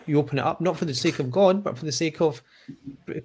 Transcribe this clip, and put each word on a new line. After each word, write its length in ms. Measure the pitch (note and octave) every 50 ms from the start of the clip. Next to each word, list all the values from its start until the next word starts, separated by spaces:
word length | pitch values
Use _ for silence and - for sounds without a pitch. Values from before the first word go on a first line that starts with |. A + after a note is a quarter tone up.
| -
you 100 | - D3 D3
open 200 | C#3 - - C3+
it 60 | -
up, 160 | D#3+ E3 -
not 160 | E3 F3+ E3
for 80 | - F#3
the 80 | D#3+ B2+
sake 260 | - - E3 D3+ -
of 120 | C#3+ B2+
God, 320 | B2 F#3+ G3+ F#3 F#3+ G3+ G3+
but 140 | F3 -
for 80 | - D#3+
the 60 | D3+
sake 300 | C3 - E3 D#3+ D3+ -
of 200 | E3+ D#3 C#3+ - - _ _ _ _ - - - - - - - _
pr-, 140 | - - -